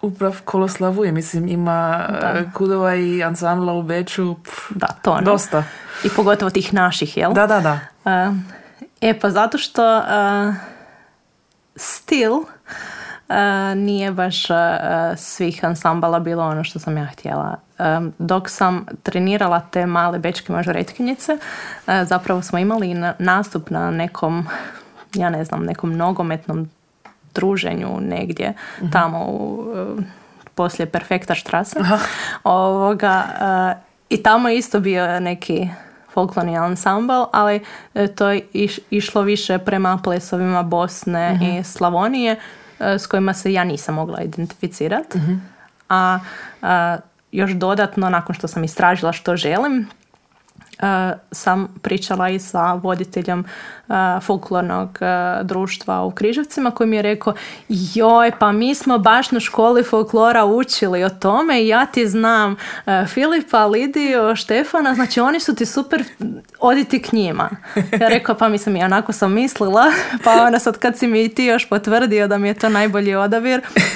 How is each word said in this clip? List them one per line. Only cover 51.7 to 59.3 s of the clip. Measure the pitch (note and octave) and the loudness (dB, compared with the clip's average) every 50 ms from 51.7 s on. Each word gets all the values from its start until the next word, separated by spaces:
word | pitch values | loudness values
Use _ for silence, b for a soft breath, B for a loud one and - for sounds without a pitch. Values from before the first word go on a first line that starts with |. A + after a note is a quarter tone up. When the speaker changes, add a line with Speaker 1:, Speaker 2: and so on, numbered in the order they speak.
| - - - | -6 -8 -4
Speaker 2:
pričala | - G3 G3 F#3+ - G3 F#3 F#3 F#3 | -4 -4 -2 -2 -2 -2 0 0 0
i | F#3 F#3+ | -2 -2
sa | F#3+ - - F3+ E3+ F3 F3 | -4 -4 -2 0 0 0 0
voditeljem, | F3+ F3 F#3 F#3 F3 F#3 F3+ - F#3 F3 F#3 F3+ F3 F3+ B B B B B B B B | -2 -2 -2 -2 -2 -4 -6 -6 -6 -4 -2 -2 -4 -4 B B B B B B B B
e, | B G#3+ F#3+ F#3+ F#3 F3+ F#3 F#3 | B 0 2 2 2 0 0 -2
folklornog, | - G3+ F3+ - - F#3+ F3+ F3 F3 F3+ F#3 F#3+ F#3 F#3 - | -2 -2 -2 -2 -2 -2 -2 0 0 -2 -2 -4 -6 -6 -4
e, | F#3 F3+ F3+ F3+ F3+ F3+ F3+ - F#3+ | -2 0 0 0 0 -2 -2 -2 -4
društva | F3+ G3 F#3 F#3+ F#3 - - - - F#3 F#3 F#3 | -4 -2 -2 -4 -4 -6 -6 -4 -4 -2 -2 -2
u | F#3 | -2
Križevcima | F#3 - G3 G#3+ A#3+ C#4+ D4 D4 - - C4+ A#3+ | -2 0 0 0 0 0 -4 -4 -2 -2 -2 0
koji | A#3+ - A#3 | 0 0 0
mi | A3+ A3 | 2 2
je | G#3+ G#3 | 2 2
rekao: | G#3 G#3+ G#3+ - G#3+ G#3 B B B B B B B | 0 0 0 -2 -4 -4 B B B B B B B
„Joj, | G#3+ F3+ F#3 D#3 D#3 A3+ A3+ A3 A#3 A#3 A#3 A#3 A#3 | -2 -2 -2 -2 0 4 6 6 8 8 6 6 4
pa | - G#3+ G#3 G3+ | 4 2 4 4
mi | G#3+ A#3 B3+ C#4+ | 4 2 0 0
smo | - - C4+ B3 A#3 | 0 2 2 2 4
baš | F#3+ A3 A3 B3 C4 - | 6 6 6 6 4 2